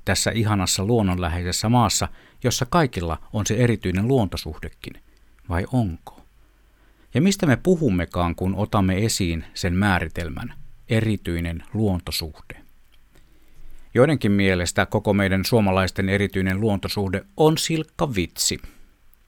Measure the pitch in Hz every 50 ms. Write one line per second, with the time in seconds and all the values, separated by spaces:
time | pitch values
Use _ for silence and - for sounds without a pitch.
0 | - - 98 - - - - 113 110 107 107 98 92 87 - - 95 104 123 117
1 | 104 92 90 90 90 82 80 87 87 90 90 - - 107 117 123 117 95 - -
2 | 95 87 - - - - _ - - 127 117 - 127 - - 175 160 131 - -
3 | 87 82 80 - - - - 107 98 - 110 107 123 120 113 98 - 95 87 92
4 | 104 120 139 131 107 87 - 82 - 82 76 - - 82 - _ - - - -
5 | - _ - _ _ - - - - - 90 82 98 - - 127 117 95 82 -
6 | - - - - - - _ - - _ _ _ _ _ _ _ _ _ _ _
7 | _ - - - 160 196 190 - - 156 123 110 - 180 185 165 160 127 92 87
8 | 85 - - 90 87 85 82 - 92 92 95 87 104 - - 107 95 92 95 92
9 | 107 113 - - 101 85 82 82 80 - - - - 92 87 92 101 104 95 85
10 | 82 80 - - 87 82 - - - 123 - - - - - - - - 113 110
11 | 107 110 107 95 - - 85 85 85 85 85 85 - - - 107 110 104 95 85
12 | - - 82 - 85 80 78 - - - - - - - - - - - _ -
13 | - _ _ - - - - - - - - - - - - - - - - 110
14 | 127 156 156 127 - 110 101 101 98 98 92 90 87 85 - - 98 - - 107
15 | 98 110 101 101 101 95 95 95 92 - - 117 107 98 92 95 95 90 - -
16 | 98 95 95 101 101 95 - 98 92 95 92 95 107 113 101 95 - 95 - -
17 | 101 95 92 98 - - - - 160 156 160 156 - - 165 160 156 - _ -
18 | 175 151 123 98 85 76 - - - - - - - - - - - - _ _
19 | _ - - _ _